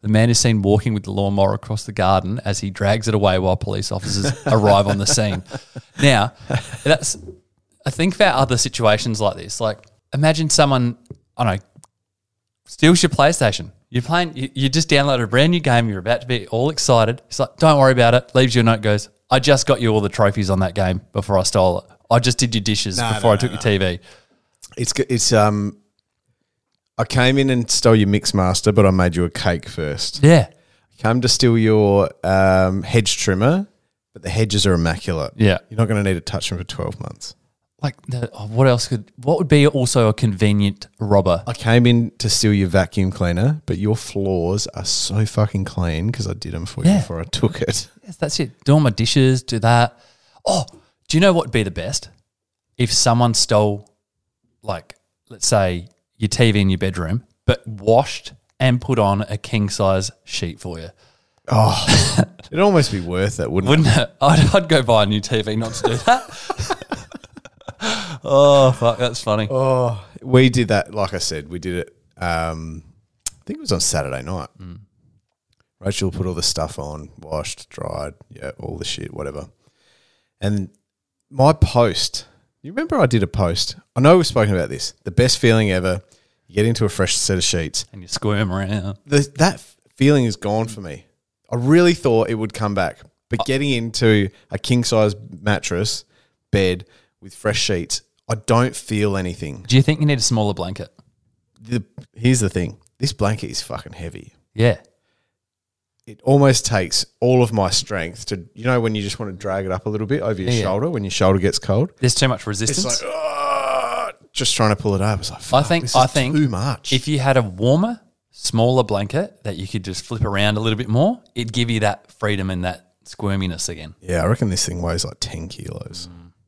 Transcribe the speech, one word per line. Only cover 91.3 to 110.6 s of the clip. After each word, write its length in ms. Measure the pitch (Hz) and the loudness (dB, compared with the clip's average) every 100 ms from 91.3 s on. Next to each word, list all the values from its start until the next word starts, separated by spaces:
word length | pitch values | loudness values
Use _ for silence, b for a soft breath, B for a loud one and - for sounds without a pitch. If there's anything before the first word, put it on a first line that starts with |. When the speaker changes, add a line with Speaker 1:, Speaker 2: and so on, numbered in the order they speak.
| _ _ | _ _
Speaker 2:
I 40 | 120 | -4
really 360 | 123 165 175 | 2 4 4
thought 360 | 165 135 113 110 | 2 2 2 0
it 60 | 113 | -2
would 180 | 107 | -6
come 200 | - 110 | -6 -4
back. 260 | 101 87 - - _ _ | -2 -4 -6 -20 _ _
But 120 | 117 | -6
Speaker 1:
Oh. 40 | |
Speaker 2:
getting 260 | - 135 143 | -2 -2 0
into 580 | 123 117 - 113 107 95 b b | -2 -4 0 4 4 2 b b
a 80 | - | -10
king-size 560 | - 123 117 113 107 104 - - | 0 0 2 2 2 0 -14 -8
mattress, 640 | 104 101 - 87 107 - - _ _ _ _ | -2 -2 -2 -4 -4 -6 -12 _ _ _ _
bed, 360 | 101 95 90 95 b b b | 0 0 -2 -8 b b b
with 140 | 95 | -20
fresh 260 | - 107 98 | -8 -4 -2
sheets, 420 | - 92 - - _ _ _ | -2 -2 -4 -8 _ _ _
I 60 | 110 | -8
don't 380 | - 117 127 - | 0 0 0 -4
feel 400 | - 107 104 98 | -6 -2 -2 -2
anything. 480 | 90 87 80 67 92 | -6 -8 -10 -12 2
Speaker 1:
Do 80 | 127 | 2
you 60 | |
think 180 | 135 156 | 4 0
you 60 | 151 | 0
need 120 | 139 | 0
a 40 | |
smaller 300 | - 117 104 | -2 0 -2
blanket? 360 | 101 87 98 87 _ _ _ _ _ _ _ | -4 -8 -10 -14 _ _ _ _ _ _ _
Speaker 2:
The, 220 | 110 120 95 - - | -8 -8 -8 -18 -20
here's 260 | - 117 127 | -2 2 2
the 80 | 107 | 0
thing. 280 | 92 87 - _ _ | -2 -6 -10 _ _
This 140 | 135 | -6
blanket 360 | - 101 107 - | -2 -2 -2 -8
is 100 | - | -10
fucking 300 | - - - | -10 -12 -14
heavy. 420 | - 85 - - _ _ | -14 -14 -14 -20 _ _
Speaker 1:
Yeah. 240 | 107 117 104 _ _ _ _ _ _ _ _ _ _ _ _ - | 0 0 0 _ _ _ _ _ _ _ _ _ _ _ _ -20
Speaker 2:
It 140 | 107 | -10
almost 440 | - 139 139 120 - | 2 4 4 2 0
takes 400 | 110 90 - - _ | -2 -2 -4 -6 _
all 220 | 123 127 | 2 2
of 80 | 120 | 2
my 180 | 110 95 | 0 0
strength 560 | 98 - 101 82 87 - | -2 -4 -6 -8 -10 -12
to, 200 | 95 82 | -12 -12
you 100 | - | -8
know, 140 | 117 123 | -2 0
when 140 | 113 | 0
you 60 | 107 | -2
just 160 | 101 - | -6 -8
wanna 140 | 107 | -10
drag 320 | 92 101 95 | -10 -6 -6
it 80 | 95 | -4
up 140 | 92 - | -6 -4
a 20 | |
little 180 | 107 107 | -6 -4
bit 140 | 147 | -4
over 200 | 165 101 | -2 -4
your 100 | 95 | -2
Speaker 1:
Yeah, 60 | |
yeah. 40 | 120 | -2